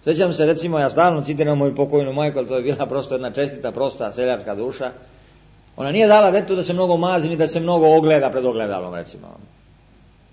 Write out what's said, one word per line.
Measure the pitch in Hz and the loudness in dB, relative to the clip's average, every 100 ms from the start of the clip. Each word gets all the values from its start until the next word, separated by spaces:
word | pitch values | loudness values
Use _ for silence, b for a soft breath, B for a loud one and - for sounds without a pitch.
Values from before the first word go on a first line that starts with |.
Sećam | - 160 185 | -2 0 0
se, | 151 156 | 2 0
recimo, | 160 170 156 | 0 -2 -2
ja | 139 | 0
stalno | 143 175 160 | 2 2 2
citiram | 139 147 151 147 | -4 -2 0 2
moju | 139 139 | 0 0
pokojnu | 139 147 135 | 0 0 0
majku, | 135 151 135 | -2 -2 -2
ali | 117 | -4
to | 127 | -2
je | |
bila | 123 139 131 | -2 -4 -4
prosto | 135 131 131 | -4 -4 -6
jedna | 127 | -6
čestita, | 107 143 135 120 | -4 -4 -4 -10
prosta, | 110 135 - 110 | -4 -4 -4 -8
seljačka | 104 127 120 101 101 | -4 -2 -2 -6 -8
duša. | 120 - 131 - b b b b b b _ - | -8 -8 -10 -10 b b b b b b _ -8
Ona | 139 | -4
nije | 196 220 | 2 6
dala | 214 208 | 6 6
detetu | 190 175 190 | 2 0 -4
da | |
se | 165 | -2
mnogo | 175 185 170 | -2 0 2
mazi | 175 180 156 | 0 0 -2
ni | 165 | -2
da | 160 | -2
se | 165 | -2
mnogo | 165 175 160 160 | 0 4 6 6
ogleda | 156 151 135 | 6 4 2
pred | 131 127 | -2 -2
ogledalom, | 113 107 95 90 | -2 -4 -4 -6
recimo. | 87 85 92 87 82 - _ _ _ _ _ _ _ _ | -10 -12 -16 -20 -20 -20 _ _ _ _ _ _ _ _